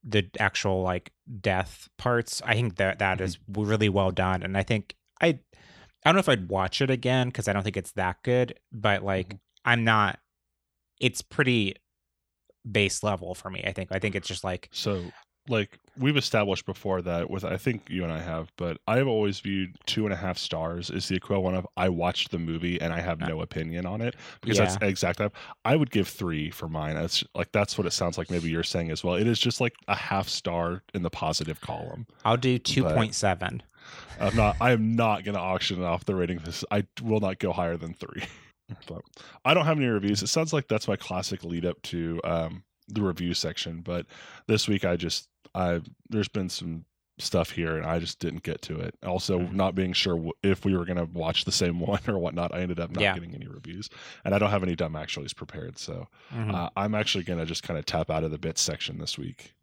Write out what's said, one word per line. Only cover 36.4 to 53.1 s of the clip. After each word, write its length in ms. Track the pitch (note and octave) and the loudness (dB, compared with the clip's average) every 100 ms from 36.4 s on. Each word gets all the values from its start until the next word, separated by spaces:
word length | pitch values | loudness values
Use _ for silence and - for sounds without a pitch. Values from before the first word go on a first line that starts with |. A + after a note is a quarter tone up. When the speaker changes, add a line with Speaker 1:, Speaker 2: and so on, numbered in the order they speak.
| D#2+ | -6
Speaker 2:
this. 180 | E2 - | -8 -2
I 140 | G#2 G2+ - | -2 -2 -6
will 180 | A#2 A2 | 0 0
not 200 | G2 F#2 | 0 -2
go 120 | G2 | -2
higher 240 | E2+ F2 E2+ | 0 0 -2
than 160 | E2 | -6
three. 300 | - - - - | -10 -12 -10 -12
<laughs> 60 | - - _ _ A#2 - | -14 -20 _ _ -16 -12
But 140 | - - - - - | -14 -14 -20 -20 -4
I 100 | - | 4
don't 120 | E3+ D#3 | 4 4
have 120 | D3+ | 2
any 100 | C3 | 4
reviews. 360 | G#2+ G2+ G#2 | 2 2 0
It 40 | F#2+ | 2
sounds 260 | - D#3+ | 0 2
like 140 | D#3 - | 0 0
that's 180 | A2 - | -2 0
my 80 | G2 | -4
classic 480 | - F2+ F#2+ F#2+ | -2 -4 -4 -6
lead 220 | E2+ E2+ F2 | -4 -2 -2
up 160 | E2 | -4
to, 380 | - F2 E2 E2+ | -6 -4 -4 -4
um, 400 | E2 E2+ E2 F#2 _ _ - | -2 0 -2 -6 _ _ -6
the 140 | G#2+ | 0
review 300 | G2 E2+ F2 | 0 0 -2
section, 480 | E2+ E2 D#2 - E2 | 0 -2 -4 -6 -8
but 240 | F2 F2 E2 - - - - | -4 -4 -6 -14 -20 -14 0
this 200 | G#2+ - | 2 4
week 140 | G2+ F#2 | 2 2
I 100 | F2 | 2
just 320 | E2+ - - _ _ F#2 | 0 -4 -8 _ _ -2
I, 260 | F2+ F2 D#2 - _ | 0 0 -4 -18 _
there's 180 | A2 G2 | -2 0
been 220 | G#2+ F#2 | -2 -4
some 360 | - F2 E2 - _ _ _ | -6 -6 -8 -12 _ _ _
stuff 320 | - F2+ E2 | 0 2 2
here, 260 | - E2 D#2+ | -2 -2 -2
and 80 | D#2 | 0
I 140 | E2+ | -2
just 180 | E2 - | -2 -4
didn't 220 | E2+ E2+ | -4 -4
get 180 | - - | -6 -6
to 160 | - D#2 | -6 -6
it. 160 | F2 - - | -6 -8 -4
Also, 340 | F2+ - F#2 | -2 0 0
Speaker 1:
Mm-hmm. 160 | F2 F#2+ | 0 2
Speaker 2:
not 200 | F#2+ F#2 | 2 2
being 180 | F#2 | 2
sure 220 | F2 F#2+ E2+ | 2 2 0
w-, 160 | D#2+ - | -2 0
if 240 | G2 F#2 G2 | 2 4 2
we 100 | F#2 | 2
were 80 | E2+ | 2
gonna 200 | F2+ E2+ | -2 -2
watch 400 | F2 E2 - - | -2 0 0 0
the 60 | |
same 280 | - F2+ E2+ | 2 2 2
<laughs> 60 | F2 | 0
one 140 | G2 - | 0 0
or 100 | G2+ | 0
whatnot, 360 | E2+ D#2+ E2+ | 0 -2 -2
I 80 | F2+ | -2
ended 180 | F2+ E2+ | -2 -2
up 100 | E2 | -4
not 100 | E2+ | 2
Speaker 1:
Yeah. 120 | G2+ | 2